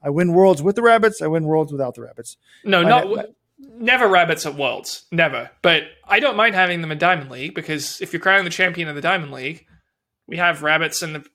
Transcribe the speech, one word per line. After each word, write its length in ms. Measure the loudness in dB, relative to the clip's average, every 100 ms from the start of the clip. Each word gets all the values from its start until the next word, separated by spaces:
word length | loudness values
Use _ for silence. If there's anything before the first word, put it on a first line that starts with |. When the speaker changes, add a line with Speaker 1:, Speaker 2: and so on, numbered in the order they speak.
Speaker 1:
I 80 | -4
win 240 | 0 2
Worlds 280 | 6 6 4
with 140 | 0 2
the 60 |
rabbits. 400 | 4 4 4 0
I 40 | -2
win 180 | -2
Worlds 280 | 0 0 -2
without 220 | -4 -6
the 80 | -8
rabbits. 340 | -18 -18 -20 -20 _ _
Speaker 2:
No, 160 | 0 2
Speaker 1:
I 40 |
Speaker 2:
not 220 | 6 4 2
Speaker 1:
ne- 80 | -6
Speaker 2:
w-, 180 | -8 _ _ _
never 500 | -20 -6 0 2 4
rabbits 360 | 4 2 0
at 120 | -4 -4
Worlds. 500 | -4 -4 -10 -16 _
Never. 400 | 0 0 0 -10 _
But 220 | 0 2 -2 _
I 160 | -2 0
don't 160 | 2 2
mind 180 | 0
having 260 | 2 0 -2
them 120 | -6
in 60 | -2
Diamond 320 | 0 0 -4
League 240 | -12 -10
because 460 | -10 -8 -8 -8 -10
if 120 | -10
you're 80 | -4
crowning 240 | 2 2
the 60 | 2
champion 380 | -2 -2 -2 -8
of 60 |
the 60 | -4
Diamond 320 | -2 -2 -4
League, 340 | -10 -10 -12 _ _ _ _ _ _ -14
we 100 | -2
have 260 | -2 0
rabbits 400 | 0 0 0 -6
in 100 | -8
the 120 | -12 -16